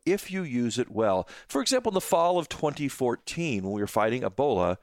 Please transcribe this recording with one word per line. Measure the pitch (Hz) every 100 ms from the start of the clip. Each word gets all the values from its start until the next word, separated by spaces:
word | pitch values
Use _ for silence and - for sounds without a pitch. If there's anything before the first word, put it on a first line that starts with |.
| 160
if | 202 -
you | 190
use | 170 123 120 110
it | 120
well. | 104 107 92 - - -
For | 277
example, | 247 254 240
in | 185
the |
fall | - 170 170 180
of | 151
twenty | - 151 143 143
fourteen, | - 127 - - - 170 104
when | 95
we | 104
were | 101
fighting | 113 110 123
Ebola, | 107 92 143 101 87 92